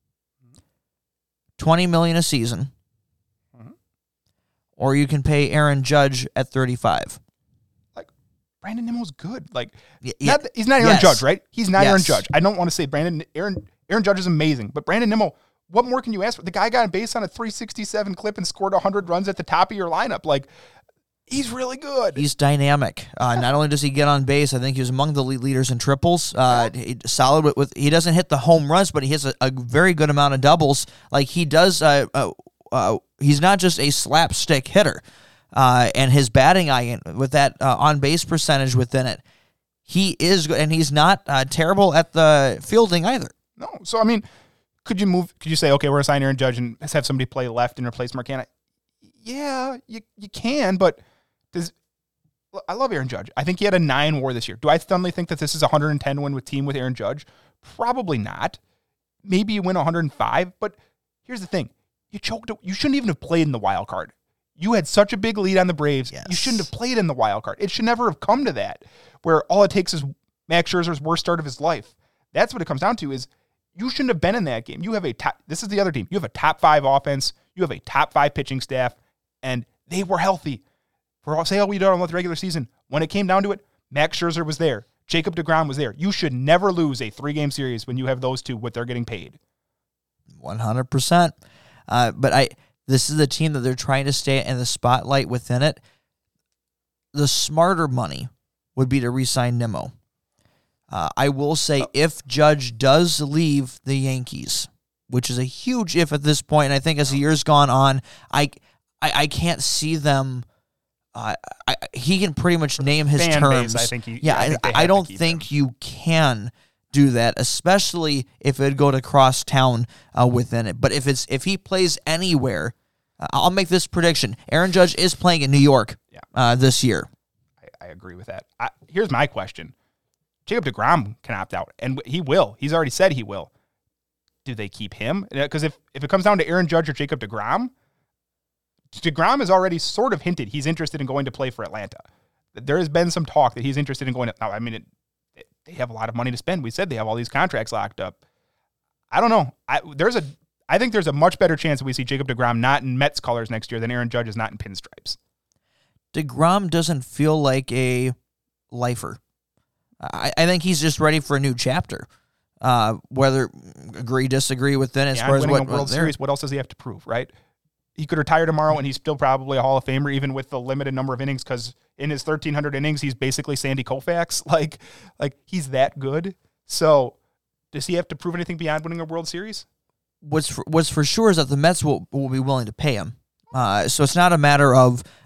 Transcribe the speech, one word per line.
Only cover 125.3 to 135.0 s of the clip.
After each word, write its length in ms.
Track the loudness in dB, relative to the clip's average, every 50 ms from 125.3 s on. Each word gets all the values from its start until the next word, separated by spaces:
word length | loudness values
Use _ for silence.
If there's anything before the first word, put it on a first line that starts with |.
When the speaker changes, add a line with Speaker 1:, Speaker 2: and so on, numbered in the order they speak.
| 2 2
Speaker 1:
in 100 | 2 4
New 60 | 6 6
York, 380 | 8 8 8 6 4 0 -6 -14 _ _
Speaker 2:
Yeah. 80 | _ -20 -20 _ -2
Speaker 1:
uh, 220 | 0 2 2 4
this 280 | 4 4 4 4 4 2
year. 260 | 0 0 -2 -4 -8 -14 _ _ _ _ _ _ _ _ _ _ -20 -20 _
Speaker 2:
I, 40 | -20
I 40 | -20
agree 260 | -20 -20 -20 -20 -20
with 120 | -18 -16 -16
that. 180 | -16 -16 -16 _ _ -10
I, 100 | -8 -8 -8 _ _ _
here's 240 | -4 -4 -2 0
my 140 | 0 0 0 -2
question: 460 | -2 -8 -10 -10 -12 -16 -18 -18 -20 _ _ _ _ _ _ _ _ _ _ _ _ _ _
Jacob 200 | -4 -2 -2 -2
deGrom 500 | -2 -4 0 2 2 2 2 0 -2 -8 -14 _
can 120 | -10 -8
opt 180 | -8 -8 -8 -8
out, 180 | -8 -8 -10 _ -10
and 180 | -8 -6 -6 -6
w-, 140 | -8 -6
he 100 | -6 -6
will. 340 | -2 0 2 2 2 2 -2 -6
He's 140 | -6 -2 -2
already 180 | -2 -2 -2
said 220 | 0 2 2 2 2
he 100 | 0 -4
will. 280 | -8 -10 -10 -12 -14 _ _ _ _ _ _ _ _ _ _ _ _ _ _ _ _ _ _ _
Do 80 | -12 -10
they 140 | -8 -8 -10
keep 240 | -10 -12 -12 -12 -10
him? 320 | -6